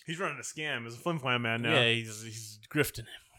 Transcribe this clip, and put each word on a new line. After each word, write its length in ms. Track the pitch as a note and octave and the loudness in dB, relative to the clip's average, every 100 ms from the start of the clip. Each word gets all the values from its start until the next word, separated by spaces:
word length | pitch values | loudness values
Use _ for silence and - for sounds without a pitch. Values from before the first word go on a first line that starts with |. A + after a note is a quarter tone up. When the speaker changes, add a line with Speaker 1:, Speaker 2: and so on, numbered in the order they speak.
| - | -10
Speaker 1:
He's 120 | E3+ | -6
running 200 | F3+ C3+ | -6 -6
a 40 | |
scam. 420 | - - D3+ B2 | -10 -6 -4 -4
He's 100 | A#2 | -6
a 40 | A#2 | -6
flim 200 | F3 E3 | -2 0
flam 240 | C3 B2 | 2 2
man 200 | A#2 A#2 | 2 2
now. 120 | A#2 | 4
Speaker 2:
Yeah, 160 | C3 A#2 | 6 6
he's, 300 | A#2 A2+ G#2+ | 4 0 -10
he's 360 | A2+ A2 G#2+ G#2+ - | -10 -12 -12 -16 -2
grifting 300 | D3+ C#3 - | 2 2 0
him. 220 | A2+ - _ | -12 -16 _